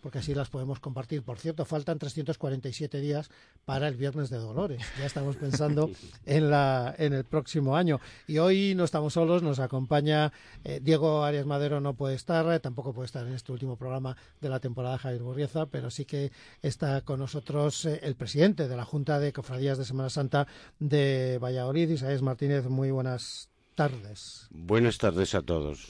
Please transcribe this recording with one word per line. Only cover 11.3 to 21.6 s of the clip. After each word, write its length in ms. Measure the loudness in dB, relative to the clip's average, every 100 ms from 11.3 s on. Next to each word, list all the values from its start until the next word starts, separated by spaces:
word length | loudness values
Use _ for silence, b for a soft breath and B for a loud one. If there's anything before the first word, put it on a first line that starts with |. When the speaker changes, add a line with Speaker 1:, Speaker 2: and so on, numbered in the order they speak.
| 0 0
Speaker 1:
Madero, 340 | 0 0 0
no 140 | -2
puede 220 | -2 -2 -4
estar, 360 | 0 2 4
eh, 80 | 2
tampoco 320 | 0 -6 -6
puede 140 | -6 -8
estar 200 | -8 -6
en 60 |
este 180 | -8 -8
último 240 | -6 -6 -6
programa 380 | -4 -4 -4 -6 b -8
de 80 | -4
la 100 | -2
temporada 380 | -2 -4 -2 -2
Javier 240 | -4 -4
Burrieza, 420 | -4 -4 -4 -2
pero 260 | -4 -4 -6
sí 140 | -8
que 280 | -6 -4 -4 B B B
está 400 | -6 -2 0 -2
con 180 | -2 -4
nosotros, 680 | -4 -6 -4 0 0 0 -2
eh, 140 | -2
el 120 | -4
presidente 540 | -6 -2 4 4 4 -2
de 80 | -4
la 80 |
Junta 340 | -4 -4 0 0
de 120 | 0
Cofradías 460 | -2 -6 -2 0 0
de 80 | -2
Semana 240 | -4 -4
Santa 360 | -2 0 2 0 B B -6
de 580 | 2 4 4 2 0 0
Valladolid, 460 | -2 -2